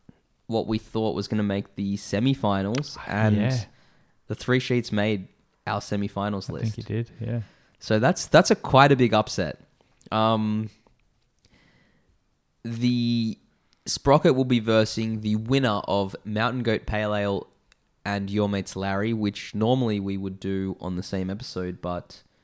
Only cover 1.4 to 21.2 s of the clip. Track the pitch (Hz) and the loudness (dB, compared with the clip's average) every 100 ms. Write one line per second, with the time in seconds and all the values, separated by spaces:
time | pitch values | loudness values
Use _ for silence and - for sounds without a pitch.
1.4 | 101 98 - - 98 101 - 101 131 131 | 0 -2 -6 -6 -4 -4 -2 0 2 2
2.4 | 104 98 98 127 143 - - 101 110 104 | 0 0 0 -4 -6 -12 -6 0 2 4
3.4 | 117 127 98 _ _ _ _ _ - 117 | 2 0 -4 _ _ _ _ _ -12 -8
4.4 | - 127 - 123 113 104 107 104 92 _ | 0 0 2 -2 0 0 0 -2 -6 _
5.4 | _ _ - 104 - 104 101 101 104 101 | _ _ -6 -6 -4 -4 -4 -4 -4 -4
6.4 | - 78 113 107 113 107 117 - 110 117 | -6 -4 -4 -6 -6 -6 -6 -8 -6 -6
7.4 | 107 _ _ _ - 107 127 185 - 156 | -8 _ _ _ -2 2 2 0 4 4
8.4 | - 214 - 131 143 135 120 107 - - | 4 0 4 6 6 6 4 2 0 -2
9.4 | 80 - _ _ _ _ - 110 110 110 | -4 -6 _ _ _ _ -4 0 2 2
10.4 | 107 107 110 _ _ _ _ _ _ _ | 0 -2 -6 _ _ _ _ _ _ _
11.4 | _ _ _ _ _ _ _ _ _ _ | _ _ _ _ _ _ _ _ _ _
12.4 | _ _ 117 117 123 123 120 117 113 - | _ _ -8 0 2 2 2 2 0 -4
13.4 | _ _ _ _ - - 139 147 170 131 | _ _ _ _ -6 -2 4 6 6 4
14.4 | 127 120 110 110 107 - 110 110 107 107 | 4 2 4 4 4 0 -4 -2 0 -2
15.4 | 110 135 123 101 - 101 98 - 104 107 | 2 2 2 0 0 0 0 -6 -6 -2
16.4 | 117 127 117 107 - 107 107 104 101 98 | -2 -2 -2 -2 -2 -2 -2 -2 0 -2
17.4 | - _ _ _ _ _ 104 101 98 104 | -6 _ _ _ _ _ -6 -4 -2 0
18.4 | 101 98 92 95 95 98 110 113 104 107 | 0 0 -4 -6 -4 -2 -2 0 -2 -2
19.4 | - 104 110 131 117 104 98 98 98 95 | -8 -2 2 2 2 0 -2 -4 -6 -6
20.4 | 98 95 95 - 90 90 - 95 | -4 -2 -4 -6 -6 -6 -4 -4